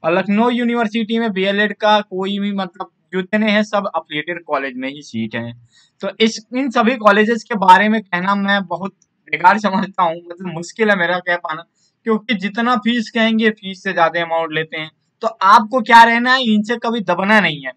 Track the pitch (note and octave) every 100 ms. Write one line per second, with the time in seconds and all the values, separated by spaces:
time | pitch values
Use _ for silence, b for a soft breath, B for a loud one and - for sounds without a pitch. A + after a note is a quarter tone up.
0 | E3 F3 F#3+ G3+ A#3+ B3 A#3+ A#3+ A3+ A3
1 | G#3+ A3+ A#3 F#3+ F#3+ G3+ G#3 G3+ G#3+ G#3+
2 | G#3 F#3 F#3+ G3+ G3+ G3 F#3+ F#3+ F#3 _
3 | _ F#3 F#3 G#3+ A3 G#3 G#3+ G#3 F#3+ E3
4 | - D3+ D#3 F3 E3+ D3 C3+ B2+ C3 C#3+
5 | C#3+ A#2 A2 A#2+ A#2 A#2 _ b b _
6 | G3 G3 A3 - - B3 C4+ A#3 A3 C4
7 | G#3+ G3+ G#3+ A#3 - A#3 F#3+ F#3 G#3 A3
8 | G#3 F3 F#3 G3+ G3 G3+ F3+ E3+ F#3+ _
9 | _ _ _ D3+ F3 G3+ G#3 F3 F#3 -
10 | F3 E3 - F3 F#3 E3 E3+ - G#3+ G3+
11 | E3+ F3+ F3+ F3 E3+ D#3 E3+ _ _ _
12 | - A3 G#3+ A3+ G3 G#3 A#3 B3 A3+ A#3+
13 | A3 A#3+ A3+ A3 A3 G#3+ F#3+ F#3 G3 E3+
14 | E3 E3 E3+ E3 E3 D#3 D#3 D#3+ D#3 _
15 | _ _ A3+ A3 F#3+ A3 G#3+ B3+ A3 A#3
16 | A#3 A#3 B3 C4 B3 G#3+ G#3 A#3+ A#3+ A#3
17 | F3+ F3 F#3+ G#3+ F3+ D3+ C3+